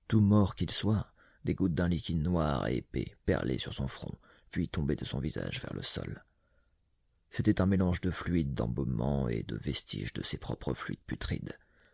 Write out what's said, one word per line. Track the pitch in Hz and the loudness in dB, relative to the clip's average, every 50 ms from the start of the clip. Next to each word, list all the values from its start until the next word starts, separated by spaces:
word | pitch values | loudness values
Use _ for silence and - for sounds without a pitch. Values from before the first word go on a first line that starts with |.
| _ - | _ 2
Tout | 113 110 | 4 6
mort | 104 98 104 104 98 92 - | 8 8 8 8 6 4 2
qu'il | - 90 - | -2 -2 -2
soit, | - - - 101 110 95 - - _ _ - _ _ _ - | 0 0 2 2 2 2 0 -4 _ _ -20 _ _ _ -2
des | - - | -2 0
gouttes | - 90 95 80 | 2 2 2 2
d'un | 90 87 87 | 2 2 2
liquide | 87 80 - - 82 80 | 2 0 0 -2 0 0
noir | 76 87 90 85 76 76 69 58 50 55 | 2 2 2 2 2 2 0 0 0 0
et | 64 62 | -2 -2
épais | - _ - 57 - - - _ _ | -4 _ -4 -4 -4 -4 -8 _ _
perlaient | - 87 - - 62 64 - | 0 2 2 2 0 0 -2
sur | - - - | -2 -4 -4
son | - 69 - | -4 -4 -4
front, | - - - - - - _ - - _ _ _ | -4 -6 -8 -8 -10 -12 _ -20 -20 _ _ _
puis | - - 87 - | -4 -4 -2 -2
tombaient | - 85 73 69 73 | -2 -2 0 0 0
de | - - | -2 -2
son | - - 67 | -4 -4 -2
visage | 67 - - 50 50 50 - - | -2 -2 -4 -4 -6 -6 -6 -8
vers | - - - | -8 -8 -6
le | 50 | -2
sol. | - - - - - - - - - _ _ _ _ _ _ _ _ _ _ _ _ _ _ _ _ _ _ _ _ _ | 0 0 0 0 -2 -6 -10 -12 -14 _ _ _ _ _ _ _ _ _ _ _ _ _ _ _ _ _ _ _ _ _
C'était | - - - 110 101 - | -4 0 2 4 4 4
un | 92 | 4
mélange | 95 98 92 95 90 87 - | 4 4 4 4 2 2 0
de | - 92 | -2 -2
fluide | 82 - - 85 90 85 76 69 67 | -4 -2 -2 0 0 0 0 0 -2
d'embaumement | 55 57 57 58 71 67 62 62 53 60 69 71 67 65 60 | -2 -2 -2 -2 -2 -2 -2 -2 -2 0 0 0 0 0 -2
et | 57 55 - | -2 -4 -4
de | - 55 55 | -6 -8 -6
vestiges | - - - - - - 50 50 52 - - | -4 -4 -2 -2 -2 -4 -4 -6 -6 -6 -6
de | - - | -4 -4
ses | - - - | -4 -4 -4
propres | - - 57 - - - 64 | -6 -8 -8 -6 -4 -4 -4
fluides | - - - - - _ | -4 -4 -6 -8 -8 _
putrides. | - - - - - - - - - - - _ _ _ _ - _ | -8 -8 -6 -4 -4 -4 -4 -6 -8 -12 -14 _ _ _ _ -20 _